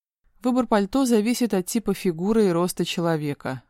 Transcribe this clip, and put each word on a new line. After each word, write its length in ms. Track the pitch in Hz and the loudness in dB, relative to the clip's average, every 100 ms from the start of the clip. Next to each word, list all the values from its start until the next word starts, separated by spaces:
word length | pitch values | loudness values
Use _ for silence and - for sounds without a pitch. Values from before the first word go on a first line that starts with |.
| _ _ _ _ | _ _ _ _
Выбор 240 | 247 247 240 | -2 0 2
пальто 380 | 214 196 269 262 | 2 2 0 2
зависит 480 | 226 220 240 240 | 2 2 0 0
от 140 | 190 180 | -2 -2
типа 260 | 233 202 | -4 -2
фигуры 540 | 190 190 160 196 226 202 | -2 -2 -2 0 2 4
и 40 | |
роста 320 | 170 180 - | 2 0 -2
человека. 800 | 170 - 170 156 147 143 - 127 - | -4 -2 -2 -2 -4 -6 -8 -10 -10